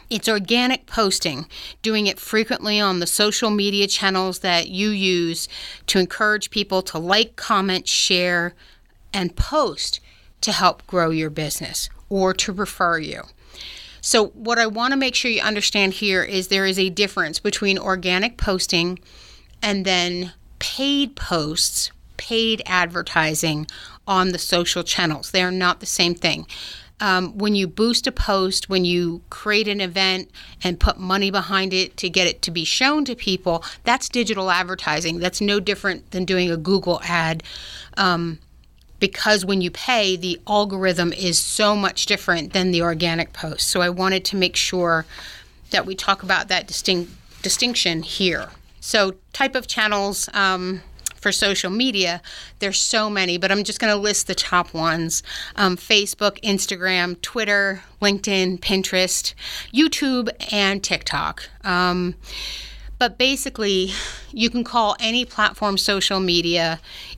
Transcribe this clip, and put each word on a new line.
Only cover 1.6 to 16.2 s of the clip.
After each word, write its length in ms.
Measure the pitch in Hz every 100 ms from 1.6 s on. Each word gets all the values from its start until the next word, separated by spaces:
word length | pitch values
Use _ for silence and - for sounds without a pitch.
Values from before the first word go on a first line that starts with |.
| - -
doing 240 | 220 214 202
it 140 | -
frequently 600 | - 220 220 - 214 208
on 200 | 202 180
the 80 | 170
social 420 | - 208 208 220
media 380 | 208 202 202 202
channels 520 | - 196 190 185 180
that 280 | 190 170 -
you 220 | 185 214
use 600 | 202 190 175 165 165 - - - - -
to 100 | 190
encourage 540 | 180 - 214 214 -
people 320 | 214 202 185
to 160 | 185 160
like, 360 | 170 208 233 -
comment, 520 | - 202 190 185 -
share, 640 | - - 180 180 175 175 - - - _ _ -
and 240 | 202 175 -
post 640 | - 302 226 139 - - - - - -
to 100 | 220
help 340 | 196 180 - -
grow 240 | 180 165
your 220 | 160 156
business 580 | 151 151 - - - - - -
or 220 | 196 185 185
to 180 | -
refer 460 | 190 196 - 175 165
you. 240 | 156 - - - - - - - - -
So 240 | - 233 208
what 280 | - 226 233
I 80 | 220
want 280 | 214 247
to 40 | 269
make 160 | 262
sure 160 | 247 247
you 120 | 220
understand 520 | 214 208 - 208 196
here 300 | 190 208 185